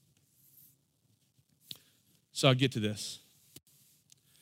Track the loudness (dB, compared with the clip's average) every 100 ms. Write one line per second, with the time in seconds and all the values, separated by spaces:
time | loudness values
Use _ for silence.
0 | _ _ _ _ _ -20 -20 _ _ _
1 | _ _ _ _ _ _ -20 -20 -20 _
2 | _ _ _ 2 4 4 2 0 -4 -6
3 | -12 -14 -20 _ -20 -20 _ -20 -20 _
4 | _ -20 _ -20